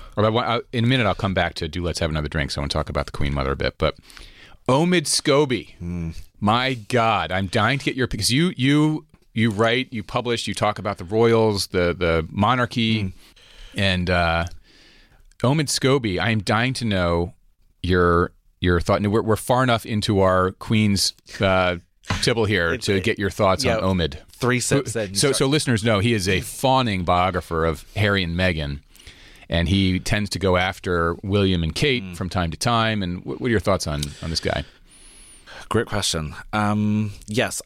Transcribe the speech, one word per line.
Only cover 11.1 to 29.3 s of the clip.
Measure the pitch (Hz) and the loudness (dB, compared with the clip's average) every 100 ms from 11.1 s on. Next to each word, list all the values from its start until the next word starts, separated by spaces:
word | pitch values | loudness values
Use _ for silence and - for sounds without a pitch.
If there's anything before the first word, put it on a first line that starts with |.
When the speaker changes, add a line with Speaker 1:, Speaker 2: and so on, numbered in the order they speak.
| 110 117 113 110 101 - | 2 4 4 4 0 -2
Speaker 1:
the, | 92 87 87 | 0 0 0
the | 87 82 82 | 0 0 0
monarchy, | 95 104 127 120 120 113 110 | 0 2 2 0 0 0 0
Speaker 2:
Mm. | 95 - - - - - - - | -2 -8 -20 -20 -20 -20 -10 -2
Speaker 1:
and, | 98 92 87 | 0 0 2
uh, | 90 85 82 85 - - - - - _ _ - - | 2 2 0 -2 -8 -20 -20 -20 -20 _ _ -20 -4
Omid | 120 156 139 | 0 0 0
Scobie, | - 131 139 113 87 | 0 2 2 0 -2
I | 98 | 0
am | 110 | 0
dying | 92 110 123 | 0 0 0
to | 127 | -2
know | 117 95 87 85 87 - _ _ _ _ | -2 0 2 0 -2 -8 _ _ _ _
your, | 87 90 87 85 90 - _ _ | 0 4 4 4 0 -4 _ _
your | 90 87 | 2 2
thought. | - 98 | 2 2
And | 101 | 2
we're, | 110 | 0
we're | 101 104 | 0 0
far | - 127 | 2 2
enough | 127 113 - | 2 2 0
into | 110 110 98 | -4 0 4
our | 95 92 92 | 4 4 2
Queen's, | - - 113 107 98 - - - - | -2 -2 2 2 2 -2 -6 -12 -2
uh, | 98 92 90 87 - _ - - | 2 4 2 -2 -8 _ -6 -2
Tibble | - 117 104 | 0 2 2
here | 98 85 | 2 2
Speaker 2:
It's | 80 - | 0 0
Speaker 1:
to | |
Speaker 2:
a, | 98 | 0
Speaker 1:
get | 110 - | 0 0
your | 98 | -2
thoughts | - 98 92 | 0 2 2
Speaker 2:
yeah, | 127 110 | 0 0
Speaker 1:
on | 95 92 | 0 0
Omid. | 78 69 - | 0 -4 -18
Speaker 2:
three | - 123 123 | -4 0 0
sips | - 143 131 | 0 -2 -2
Speaker 1:
Who, | 113 | -4
Speaker 2:
in, | 101 | -4
Speaker 1:
so, | 98 143 | 0 0
Speaker 2:
sorry. | |
Speaker 1:
so | 127 135 | 2 2
listeners | 151 - 113 | 2 2 0
know | 113 104 | 2 2
he | 117 | 2
is | 113 90 | 0 0
a | 92 | -2
fawning | - - 135 131 123 95 | -2 -2 0 2 2 -2
biographer | 85 90 92 90 - 82 | 0 2 2 0 -4 0
of | 82 76 - | 0 -2 -6
Harry | 101 104 98 | -2 0 2
and | 87 | 0
Meghan, | 85 92 78 71 69 - - - - - | 0 0 0 -4 -8 -14 -20 -20 -20 -20